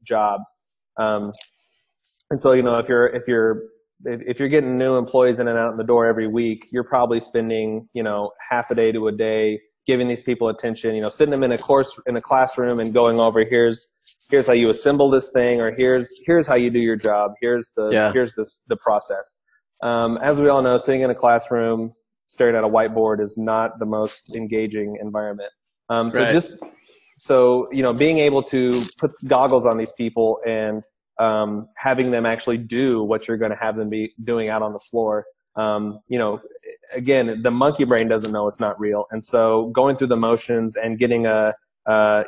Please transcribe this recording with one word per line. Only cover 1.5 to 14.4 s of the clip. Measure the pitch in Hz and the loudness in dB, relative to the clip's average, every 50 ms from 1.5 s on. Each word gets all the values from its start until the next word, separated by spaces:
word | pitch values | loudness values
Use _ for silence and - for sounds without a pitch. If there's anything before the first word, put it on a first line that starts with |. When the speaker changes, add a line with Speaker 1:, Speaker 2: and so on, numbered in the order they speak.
| _ _ _ _ _ _ _ _ _ _ _ _ _ _ _ - | _ _ _ _ _ _ _ _ _ _ _ _ _ _ _ -8
Speaker 1:
and | 147 123 | -6 0
so, | - 139 127 | 2 4 4
you | 127 | 4
know, | 123 123 117 | 4 2 0
if | 117 117 | -2 0
you're, | - 127 120 120 | 0 2 2 2
if | 120 127 123 120 | 2 0 -2 -4
you're, | - 120 113 110 113 110 110 - - _ _ _ _ _ _ - | -2 0 2 2 0 0 -2 -6 -14 _ _ _ _ _ _ -10
if, | 123 120 117 113 | -8 -8 -8 -8
if | 120 120 - | -8 -6 -4
you're | 139 135 | -2 0
getting | 147 151 139 127 127 | 2 2 2 0 0
new | 127 131 131 131 | 0 0 0 0
employees | 127 120 127 - 131 127 123 120 117 | 0 0 0 2 4 4 4 2 0
in | 123 | -2
and | 120 117 | 0 0
out | 117 117 117 | 0 0 -2
in | 110 | -2
the | 113 110 | -4 0
door | 117 120 117 117 | 2 2 4 4
every | 113 110 113 110 | 2 2 0 -2
week, | 107 110 117 120 113 110 113 - - | -2 -2 -2 -2 -2 -4 -6 -10 -8
you're | - 123 117 | -6 -6 -4
probably | - - 127 123 117 117 117 | -2 0 0 2 2 0 -2
spending, | 113 - - 117 113 113 113 110 110 110 110 110 113 _ - | -4 -4 -4 -4 -2 -2 -2 -4 -4 -4 -6 -8 -10 _ -8
you | 123 110 | -6 -6
know, | 107 104 104 104 101 - - - | -4 -4 -4 -6 -8 -10 -14 -8
half | - 123 120 117 - | -4 -2 -2 -2 -2
a | 120 | 0
day | 117 113 110 | 0 2 2
to | 110 113 110 | 0 0 -2
a | 107 | -4
day | 107 104 113 110 110 110 107 107 107 107 - _ _ _ _ | -2 -2 -2 -2 -2 0 0 -2 -2 -4 -10 _ _ _ _
giving | - 131 123 123 | -2 0 0 0
these | 123 120 117 | -2 -4 -4
people | - 131 123 117 117 110 | -4 -4 -2 -2 -2 -2
attention, | 110 - - 117 113 113 - 113 110 | -2 -4 -6 -8 -6 -6 -4 -4 -4
you | 110 | -2
know, | 107 107 | -4 -4
sitting | - - 151 147 | 0 0 0 2
them | 143 135 135 | 2 0 0
in | 123 | 0
a | 120 | 0
course, | 113 - - 139 139 135 - - - - | -2 0 2 2 2 2 0 -6 -10 -8
in | 127 120 | -6 -6
a | 117 | -6
classroom | - - 135 131 131 127 - - 123 123 123 117 | -2 0 2 2 2 0 0 -2 -2 -2 -2 -2
and | 110 113 110 | -2 0 2
going | 123 120 117 117 117 | 4 4 4 4 4
over, | 113 113 107 113 110 123 | 2 2 4 2 2 2
"Here's, | 127 120 117 117 113 - - - _ _ - - - - _ - | 2 2 4 2 2 -2 -8 -18 _ _ -20 -20 -20 -20 _ 2
here's | 139 139 | 2 4